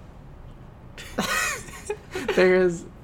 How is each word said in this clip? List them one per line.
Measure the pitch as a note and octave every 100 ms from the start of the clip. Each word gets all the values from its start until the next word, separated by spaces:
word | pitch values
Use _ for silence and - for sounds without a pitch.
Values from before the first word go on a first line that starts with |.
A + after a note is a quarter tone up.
| - - - - - - - - - - -
<laughs> | - - D#5+ D#5+ C#5+ - - - G#4+ - F#4 C4
there | C4+ F#3 F#3
is, | F3+ E3+ - -